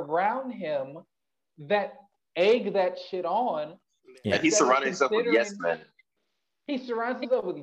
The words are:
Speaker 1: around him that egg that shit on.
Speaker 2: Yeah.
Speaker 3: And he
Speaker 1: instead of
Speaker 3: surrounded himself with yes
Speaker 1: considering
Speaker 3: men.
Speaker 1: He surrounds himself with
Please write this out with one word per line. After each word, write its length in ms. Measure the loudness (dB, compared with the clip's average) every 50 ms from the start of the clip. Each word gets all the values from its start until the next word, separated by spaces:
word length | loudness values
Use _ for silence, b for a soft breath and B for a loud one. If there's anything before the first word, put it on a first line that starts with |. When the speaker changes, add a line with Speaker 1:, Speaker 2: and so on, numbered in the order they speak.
| 2
Speaker 1:
around 480 | 0 0 2 2 2 0 -2 -4 -8
him 480 | -8 -8 -6 -4 -4 -4 -4 -6 -10 -16 -18 _ _ _ _ _ _ _ _ _ _ -12
that 360 | -4 0 0 0 0 -2 -8 -14 -20 _ _ _ _ _ -2
egg 380 | 2 4 4 4 4 2 0 0
that 240 | 0 0 0 0 -4 -8 -8
shit 140 | -6 -6 -4
on. 540 | -2 -2 -2 -2 -2 -2 -4 -6 -8 -12 -16 _ _ _ _ _ -20 -18 -10 -4
Speaker 2:
Yeah. 100 | -2 0
Speaker 3:
And 80 | 2 2
he 60 | 2
Speaker 1:
instead 140 | 4 4 4
of 60 | 4
Speaker 3:
surrounded 180 | 4 4 2 0
himself 240 | 0 2 2 2 2
with 140 | 2 2
yes 220 | 4 4 4 2 2
Speaker 1:
considering 280 | -2 -4 -2 -2 -2 -2
Speaker 3:
men. 80 | -6 -14 _ _ _ _ _ _ _ _ _ _ _ _ _ _ _
Speaker 1:
He 120 | -6 -6 -6
surrounds 420 | -6 -6 -4 -4 -2 -4 -4 -4
himself 240 | -2 0 0 0 0
with 100 | -2 -6 -8